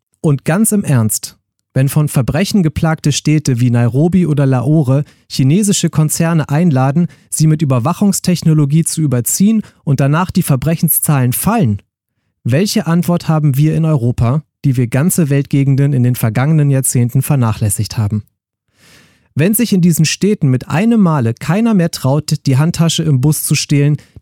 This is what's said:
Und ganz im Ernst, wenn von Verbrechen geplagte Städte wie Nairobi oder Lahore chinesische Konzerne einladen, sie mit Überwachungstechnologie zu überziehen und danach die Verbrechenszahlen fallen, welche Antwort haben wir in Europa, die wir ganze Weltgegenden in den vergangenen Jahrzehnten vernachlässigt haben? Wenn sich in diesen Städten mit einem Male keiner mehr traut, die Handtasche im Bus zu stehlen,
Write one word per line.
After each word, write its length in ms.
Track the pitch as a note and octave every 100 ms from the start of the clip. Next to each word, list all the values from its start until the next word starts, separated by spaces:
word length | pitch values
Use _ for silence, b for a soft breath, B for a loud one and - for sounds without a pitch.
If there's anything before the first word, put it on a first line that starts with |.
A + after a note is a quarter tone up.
| _ _
Und 240 | E3+ C#3 -
ganz 260 | E3 A3+
im 120 | G#3
Ernst, 540 | D#3 C3+ A2 - - - _ _ _
wenn 160 | - C3+
von 180 | D#3 D3+
Verbrechen 540 | - A#2 D3 G3 G#3+
geplagte 500 | D#3+ - E3 D#3+ D3+
Städte 480 | C#3 - D3+ D3 B2
wie 120 | B2
Nairobi 560 | A#2+ A#2+ A#2+ E3+ F#3 E3
oder 180 | C#3+ C#3
Lahore 600 | C3 A#2+ D#3 B2+ C3+ D3 b b
chinesische 600 | - C3+ E3+ G#3 G3+ E3+
Konzerne 600 | - D#3 - E3 E3+ D3
einladen, 580 | C#3+ F3+ C3 C3 C#3 F3 B B
sie 180 | - D#3+
mit 140 | D#3
Überwachungstechnologie 1200 | D#3 C3 A#2 F3 G3+ F#3 - F3+ - D#3 C#3+ D#3
zu 180 | E3 -
überziehen 600 | D3+ B2+ A#2 - G3 A3 - B
und 160 | B C#3
danach 300 | C#3 D3+ F3+
die 140 | -
Verbrechenszahlen 880 | E3 C3+ C#3 E3 D#3+ - - D3 B2
fallen, 480 | B2 - A#3 C#3+ G#2 - _ _ _ _ _
welche 420 | - C3 G3+ A3+ F3
Antwort 400 | E3 E3+ E3+ -
haben 300 | D#3+ D3+ C3
wir 180 | D3+ D#3
in 100 | D#3+
Europa, 580 | D3+ A#2+ A#2+ A#2 D3 - _ C#3+
die 120 | B2
wir 100 | A#2+
ganze 420 | B2+ E3+ - D3+
Weltgegenden 640 | C#3+ C#3+ C#3+ C#3 C3+ C#3+
in 100 | C#3
den 120 | B2 B2
vergangenen 540 | A#2 A2 C#3 D#3+ C#3+
Jahrzehnten 520 | C3+ C3 B2+ A#2+ C3+
vernachlässigt 760 | - D3 A#2 G#2 G#2+ - G#2+ -
haben? 260 | G#2 G#2+ - _ _ _ _ b b b b b b b
Wenn 180 | E3
sich 180 | A3 A#3+
in 100 | G3
diesen 240 | F3 D#3 D#3
Städten 440 | - F#3 G#3+ C#3+
mit 180 | B2+ -
einem 320 | D3 A3+ A#3
Male 340 | F#3 D#3 A2+
keiner 400 | A#2+ - F3+ A#3
mehr 180 | G#3+ E3+
traut, 540 | - C3 C#3+ - D3+ -
die 120 | C3
Handtasche 460 | D#3 - E3 E3+
im 180 | D#3+ C3+
Bus 220 | C3+ D3+
zu 120 | - D3
stehlen, 400 | - D3 C#3+ D3 B B